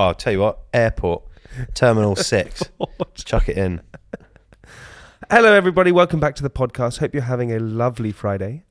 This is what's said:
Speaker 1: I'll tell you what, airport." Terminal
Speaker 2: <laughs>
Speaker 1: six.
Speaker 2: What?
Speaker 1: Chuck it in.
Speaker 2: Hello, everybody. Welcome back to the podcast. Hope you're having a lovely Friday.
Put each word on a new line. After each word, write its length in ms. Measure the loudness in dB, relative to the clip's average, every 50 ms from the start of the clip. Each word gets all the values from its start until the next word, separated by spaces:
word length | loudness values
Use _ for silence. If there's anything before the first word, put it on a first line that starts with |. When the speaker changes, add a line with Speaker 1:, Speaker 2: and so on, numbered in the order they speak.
| 4 2
Speaker 1:
I'll 60 | 0
tell 180 | 0 -2 -2
you 80 | 0 2
what, 180 | 0 0 -2 -4 -6 -4
airport." 520 | 0 0 0 0 0 -2 -2 -2 -4 -4 -6 -12 -20 -20 -20 -14 -12 -10 -10 -8 -2
Terminal 400 | 2 2 4 4 4 2 2 0
Speaker 2:
<laughs> 140 | 0 -2 0
Speaker 1:
six. 300 | 0 -2 -2 -2 -6 -10 -10 -10 _
Speaker 2:
What? 380 | -10 -10 -8 -8 -8 -10 -10 _
Speaker 1:
Chuck 320 | -16 -8 -2 0 0 0 0
it 100 | 0 -2
in. 220 | -2 -2 -4 -6 -10 _ -20 -20 _ _ -18 -18 -18 _ _ _ _ _ _ _ -20 -20 -20 -20 -20 -20 -20 -20 -20 -20 _ -16 -2 2
Speaker 2:
Hello, 220 | 4 6 6 6
everybody. 400 | 6 6 4 2 2 2 4 4
Welcome 280 | 4 4 4 2 2 -2
back 140 | -2 -2 -2
to 60 | -4
the 80 | -6 -6
podcast. 480 | -4 -4 -4 -4 -2 -2 -4 -4 -2 -4
Hope 140 | -4 -4
you're 100 | -4 -4 -4
having 280 | -4 -4 -4 -2 -2
a 60 | -2 -4
lovely 540 | -4 -4 -2 -2 -2 -2 -2 -4 -6 -6
Friday. 520 | -6 -4 -4 -4 -4 -4 -6 -8 -10 -12 -16 _